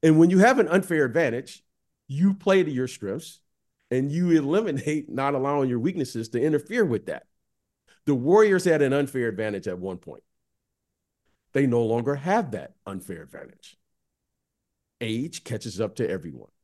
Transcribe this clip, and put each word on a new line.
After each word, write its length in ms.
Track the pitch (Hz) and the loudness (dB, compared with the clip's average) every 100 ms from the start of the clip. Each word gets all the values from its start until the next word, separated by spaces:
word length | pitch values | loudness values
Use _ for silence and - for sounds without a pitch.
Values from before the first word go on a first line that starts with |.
And 160 | 160 156 | 6 6
when 120 | 170 | 6
you 80 | 185 | 8
have 200 | 220 269 | 6 4
an 100 | 170 | 2
unfair 360 | 180 196 160 | 2 0 0
advantage, 580 | 135 135 151 117 139 - _ _ _ _ _ | 0 2 0 -2 -10 -20 _ _ _ _ _
you 240 | 139 190 | 0 0
play 300 | 196 - 190 | 0 2 2
to 80 | 160 | 2
your 180 | 127 127 | -2 -6
strengths 520 | - 98 113 - - _ _ _ _ _ | -6 -8 -8 -10 -20 _ _ _ _ _
and 200 | 123 139 | -2 -2
you 200 | 156 180 | 0 4
eliminate 800 | 165 139 180 220 139 139 151 - | 4 4 0 0 -4 -4 -4 -6
not 240 | 127 139 | -4 -2
allowing 340 | 143 135 143 135 | -2 -2 0 0
your 120 | 120 | 0
weaknesses 500 | 139 190 127 113 113 | -2 -4 -6 -6 -6
to 100 | 120 | -2
interfere 460 | 147 151 147 233 190 | 0 0 -2 -2 0
with 200 | 110 - | 0 -4
that. 200 | 69 _ _ _ _ _ _ _ _ - | -12 _ _ _ _ _ _ _ _ -2
The 80 | |
Warriors 500 | 135 131 196 220 185 | -2 4 6 6 4
had 180 | 180 156 | 2 2
an 120 | 139 | 4
unfair 340 | 139 143 135 117 | 2 -2 -2 -4
advantage 400 | 98 110 101 95 | -4 -6 -4 -8
at 100 | 90 | -8
one 200 | 92 90 | -8 -10
point. 260 | - 60 _ _ _ _ _ _ _ _ _ _ _ _ _ | -14 -20 _ _ _ _ _ _ _ _ _ _ _ _ _
They 140 | 135 139 | 0 2
no 160 | 120 | 2
longer 300 | 113 117 123 | 0 -2 -2
have 380 | 143 151 214 170 | -6 -2 -2 -2
that 200 | 101 67 _ - | -10 -12 _ -14
unfair 360 | 95 - 85 | -14 -12 -16
advantage. 540 | - - - _ - _ _ _ _ _ _ _ _ _ _ _ _ _ | -16 -20 -20 _ -20 _ _ _ _ _ _ _ _ _ _ _ _ _
Age 440 | 113 113 151 - | -6 -6 -6 -12
catches 340 | - 110 117 90 | -10 -10 -10 -6
up 180 | 107 - | -8 -4
to 120 | 117 | -4
everyone. 420 | 95 80 65 50 _ | -4 -8 -16 -20 _